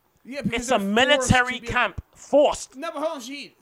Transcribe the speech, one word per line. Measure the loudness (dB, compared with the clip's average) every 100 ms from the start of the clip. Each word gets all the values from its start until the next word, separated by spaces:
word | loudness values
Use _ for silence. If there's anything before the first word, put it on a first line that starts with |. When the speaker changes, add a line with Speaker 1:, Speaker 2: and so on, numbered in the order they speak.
| _ _
Speaker 1:
Yeah, | -14 -8
because | -4 -4
Speaker 2:
It's | 0
a |
Speaker 1:
they're | 0
forced | 2 2 4 2 4
Speaker 2:
military | 2 2
Speaker 1:
to | -4
be | -4
Speaker 2:
camp, | -2 -2 -6 -18
forced. | _ 2 4 4 2 -10
Speaker 1:
No, | -12 -10
but | -6
hold | -6
on, | -6
Shahid. | -12 -14 -14 _